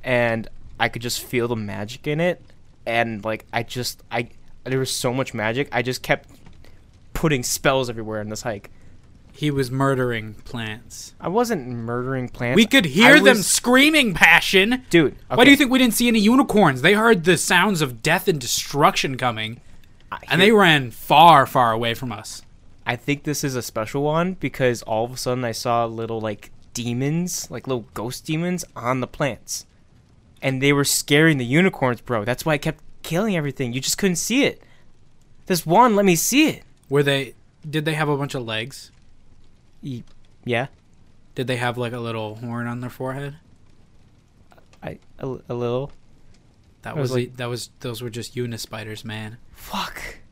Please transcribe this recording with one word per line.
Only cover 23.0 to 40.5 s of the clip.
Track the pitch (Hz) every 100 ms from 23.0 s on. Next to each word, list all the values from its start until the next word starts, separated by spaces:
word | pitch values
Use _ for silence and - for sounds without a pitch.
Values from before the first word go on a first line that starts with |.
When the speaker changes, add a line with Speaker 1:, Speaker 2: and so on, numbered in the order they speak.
| - 143
Speaker 1:
this | - 143
is | 143 127
a |
special | - - 110 143
one | 147 160 175
because | 185 139 - 131 117
all | - 110
of | 120
a | 127
sudden | - 123
I | 123
saw | 110 131 120 117
little, | 113 113 113
like, | 110 104 - - -
demons, | - 117 120 139 160 180 - -
like, | 123 131
little | 127 104
ghost | - 110 135 -
demons | 156 175 180 - -
on | 117 127
the | 123
plants. | - 147 104 - - - _ _ _ _ _ _ _
And | 139 131
they | 139
were | 143
scaring | 139 - - 143 165 147
the | 120
unicorns, | 139 190 - 131 120
bro. | - 117
That's | 104 123 165
why |
I | 147
kept | 160 156 - -
killing | - 165 220 180
everything. | 147 131 127
You | 123
just | - -
couldn't | 196 175
see | - 240
it. | 226 - - - - - - - _ - -
This | 180 -
wand | 196 240 202
let |
me | 202
see | 165 - 262 311
it. | - - _ _
Speaker 2:
Were | 139
they, | 143 139 135 - _ _ 156
did | 151
they | 151
have | 156 151
a | 143
bunch | 139 139
of |
legs? | 113 110 120 - - _ - - - - - - _ -
Speaker 1:
Y-, | - 120 - - - -
yeah. | -